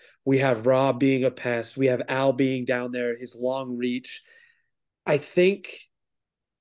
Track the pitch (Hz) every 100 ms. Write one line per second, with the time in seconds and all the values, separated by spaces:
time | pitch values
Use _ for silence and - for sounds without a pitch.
0 | - _ - 135 135 117 117 131 135 123
1 | 135 135 131 - 123 120 113 - 135 123
2 | - 131 135 127 131 131 123 123 123 123
3 | 120 117 123 117 123 135 131 123 123 123
4 | 127 - - - _ _ _ _ _ _
5 | - 147 - - 180 202 - - - _
6 | _ _ _ _ _ _